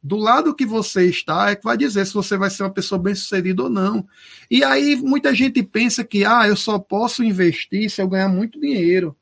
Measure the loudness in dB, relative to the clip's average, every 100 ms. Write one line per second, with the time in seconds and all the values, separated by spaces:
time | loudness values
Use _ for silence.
0 | -4 -2 2 2 2 -2 -2 -2 -2 2
1 | 2 2 -2 0 0 0 -4 -2 0 0
2 | -2 -4 -4 -2 -2 -4 -6 -4 -4 -2
3 | -2 -4 -4 -4 -2 -2 -2 0 0 -2
4 | -8 _ -20 -20 _ 2 2 2 2 0
5 | 0 0 2 2 2 0 -2 0 0 -2
6 | -2 0 4 4 4 2 0 -4 -2 -2
7 | -2 0 0 2 2 0 -6 -4 -4 -2
8 | -2 0 2 0 -2 -4 -2 0 2 2
9 | 0 -8